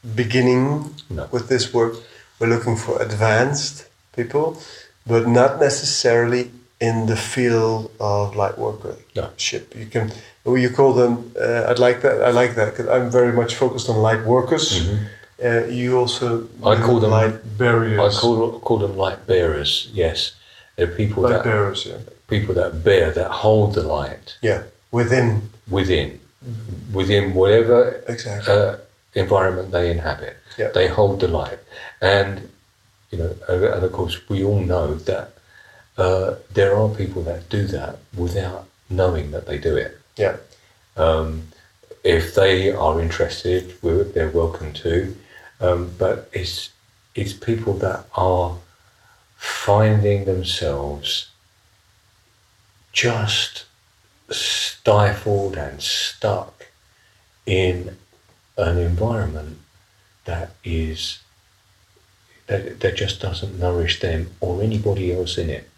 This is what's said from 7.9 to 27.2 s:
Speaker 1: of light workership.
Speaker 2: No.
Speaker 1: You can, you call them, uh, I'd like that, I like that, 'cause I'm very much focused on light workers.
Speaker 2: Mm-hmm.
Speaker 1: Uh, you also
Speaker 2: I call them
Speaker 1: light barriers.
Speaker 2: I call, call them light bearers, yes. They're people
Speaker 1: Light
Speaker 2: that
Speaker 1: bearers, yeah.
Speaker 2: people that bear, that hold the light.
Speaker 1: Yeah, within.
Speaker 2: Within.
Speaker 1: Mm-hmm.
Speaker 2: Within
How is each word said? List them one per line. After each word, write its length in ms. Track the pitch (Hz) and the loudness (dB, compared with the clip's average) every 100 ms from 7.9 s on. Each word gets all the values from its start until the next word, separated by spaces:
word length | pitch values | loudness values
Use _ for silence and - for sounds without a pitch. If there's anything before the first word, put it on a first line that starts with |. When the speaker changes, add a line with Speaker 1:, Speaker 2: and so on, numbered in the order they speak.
| - | -6
Speaker 1:
of 340 | 104 101 101 101 | -2 0 2 2
light 220 | 98 - | 2 0
workership. 1160 | 110 107 - - - - - - - - - | -6 -6 -10 -12 -8 -8 -8 -6 -6 -6 -10
Speaker 2:
No. 60 | 113 | -16
Speaker 1:
You 60 | 110 | -6
can, 260 | 117 110 - - _ - | -4 -4 -8 -18 _ 0
you 240 | 127 123 | 2 2
call 220 | 127 139 | 4 4
them, 380 | 127 123 117 - - | 6 4 2 -6 -4
uh, 260 | 117 117 113 | -2 0 2
I'd 100 | 123 | 4
like 220 | 123 123 | 4 4
that, 200 | 139 113 | 2 4
I 80 | 123 | 4
like 240 | 120 123 117 | 4 2 2
that, 180 | 104 | -2
'cause 140 | - - | -2 0
I'm 220 | 127 120 | 2 4
very 220 | 123 120 | 4 4
much 220 | 120 113 | 4 0
focused 340 | - 127 127 - | 0 0 0 -2
on 80 | 107 | 2
light 260 | 110 113 | 2 2
workers. 560 | 110 127 127 160 - 92 | 2 2 2 0 0 -2
Speaker 2:
Mm-hmm. 240 | 85 104 104 - - - | 0 -2 -4 -12 -20 -4
Speaker 1:
Uh, 220 | 123 117 113 | 0 0 0
you 320 | 123 123 127 | -2 0 2
also 500 | 120 - 120 117 117 - | 2 -2 -2 -2 -6 -2
Speaker 2:
I 120 | 101 110 | 0 2
call 200 | 113 117 | 2 2
them 100 | 107 | 4
Speaker 1:
light 480 | 107 110 110 113 104 | 2 0 -4 -10 -2
barriers. 580 | 123 117 113 101 101 101 | 2 2 0 2 2 2
Speaker 2:
I 40 | |
call, 380 | 117 113 113 - | 0 2 -2 -4
call 180 | - 110 | -2 -2
them 180 | 101 98 | -2 -2
light 300 | 95 - - | -4 -4 0
bearers, 640 | 92 85 76 76 - - | 0 2 -2 -4 -4 -6
yes. 400 | 107 82 82 - - - - - - | -2 -2 -2 -8 -10 -20 -20 -18 -4
They're 120 | 85 | -2
people 340 | 85 104 101 | 0 -2 2
Speaker 1:
Light 120 | 120 | 2
Speaker 2:
that 100 | 104 | 2
Speaker 1:
bearers, 420 | 120 107 101 95 - | 2 0 0 -4 -10
yeah. 120 | - - - _ | -12 -16 -20 _
Speaker 2:
people 260 | 107 104 | -2 0
that 280 | 90 92 82 | -2 -2 0
bear, 300 | 90 98 80 | 4 4 4
that 180 | 87 92 | 0 -4
hold 440 | - 107 110 101 | 0 4 4 4
the 80 | 98 | 0
light. 520 | 80 76 67 - - - | -2 -4 -4 -10 -18 -6
Speaker 1:
Yeah, 220 | 110 95 - _ _ | -2 -2 -6 _ _
within. 600 | 120 113 127 117 104 - - - | -2 2 4 4 0 -4 -16 -4
Speaker 2:
Within. 480 | 95 92 82 78 - _ _ | -2 2 0 0 -10 _ _
Speaker 1:
Mm-hmm. 480 | 123 110 110 90 - | -14 -12 -10 -12 -6
Speaker 2:
Within 420 | 101 95 104 | -2 2 2